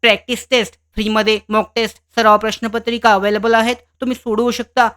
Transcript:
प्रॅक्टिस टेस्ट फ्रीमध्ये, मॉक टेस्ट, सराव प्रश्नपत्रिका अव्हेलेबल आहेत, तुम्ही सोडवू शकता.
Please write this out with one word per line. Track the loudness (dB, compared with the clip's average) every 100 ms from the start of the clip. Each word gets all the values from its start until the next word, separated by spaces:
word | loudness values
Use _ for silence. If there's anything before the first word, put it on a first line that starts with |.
प्रॅक्टिस | 2 0 -2 -8 -2
टेस्ट | -2 -2 _ _
फ्रीमध्ये, | -6 -2 0 0 -2 0
मॉक | -2 -2
टेस्ट, | -4 -4 -6 _ 0
सराव | 4 4
प्रश्नपत्रिका | 2 -6 -6 -6 -6 0 2
अव्हेलेबल | 2 0 -2 2
आहेत, | 2 0 -4 _ _
तुम्ही | -8 -6
सोडवू | -4 -2 -2
शकता. | -2 -6 -2 -2